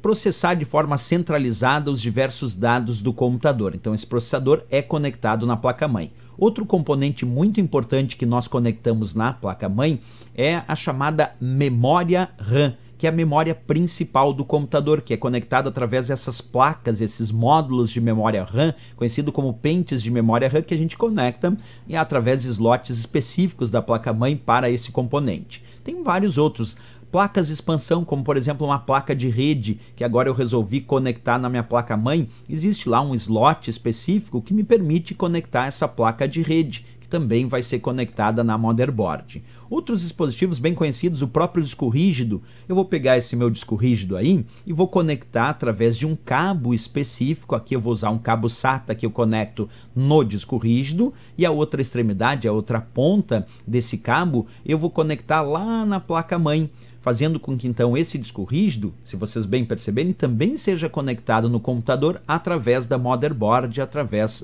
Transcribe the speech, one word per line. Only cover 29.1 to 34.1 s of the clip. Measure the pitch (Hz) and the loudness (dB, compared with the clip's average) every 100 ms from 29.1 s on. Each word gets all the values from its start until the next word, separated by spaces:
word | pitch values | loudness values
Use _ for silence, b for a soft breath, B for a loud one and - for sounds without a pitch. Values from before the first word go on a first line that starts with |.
de | 131 127 | -2 0
rede, | 113 143 147 104 107 B | 2 2 0 -2 -6 B
que | - | -6
agora | 120 117 135 | 0 2 2
eu | |
resolvi | 127 123 120 98 135 | 0 0 0 0 -4
conectar | 135 135 131 120 - 123 | 0 0 0 -2 -2 0
na | 123 | 0
minha | 123 | -2
placa-mãe, | 113 120 117 107 117 160 117 B - | 0 -2 0 -2 0 0 -2 B -10
existe | 156 185 208 - | -2 -2 -2 0
lá | 117 | 0
um | 143 | 2
slot | 123 104 107 135 156 - | -4 0 4 4 2 -6
específico | 113 117 113 - | -6 -4 -4 0